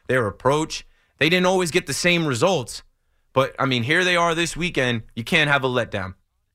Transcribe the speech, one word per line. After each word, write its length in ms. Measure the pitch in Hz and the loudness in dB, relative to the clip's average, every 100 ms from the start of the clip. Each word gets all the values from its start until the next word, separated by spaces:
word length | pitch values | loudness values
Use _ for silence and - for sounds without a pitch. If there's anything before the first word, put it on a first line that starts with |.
| - | -4
their 180 | 127 104 | -2 -2
approach. 600 | - 127 147 160 - - _ _ - | -2 0 0 -2 -8 -16 _ _ -2
They 100 | 156 | 0
didn't 180 | 180 185 | 2 2
always 240 | 185 170 | 2 0
get 160 | 170 - | -2 -4
the 80 | |
same 320 | 131 175 175 156 | -2 0 2 0
results. 560 | 120 175 165 113 - - _ _ _ _ | 2 2 0 -4 -14 -18 _ _ _ _
But, 220 | 131 135 - | 0 0 0
I 80 | 131 | -2
mean, 180 | 123 | 0
here 180 | 113 170 | 2 2
they 120 | 185 175 | 2 2
are 180 | 170 | 2
this 220 | 165 170 139 | 0 -2 -4
weekend. 460 | 175 147 123 117 - | -4 -2 -2 -2 -6
You 80 | - | -12
can't 260 | 113 170 147 | 0 2 4
have 140 | 143 | 2
a 60 | 131 | 2
letdown. 460 | 123 107 101 92 - _ _ _ | -2 -2 -6 -8 -14 _ _ _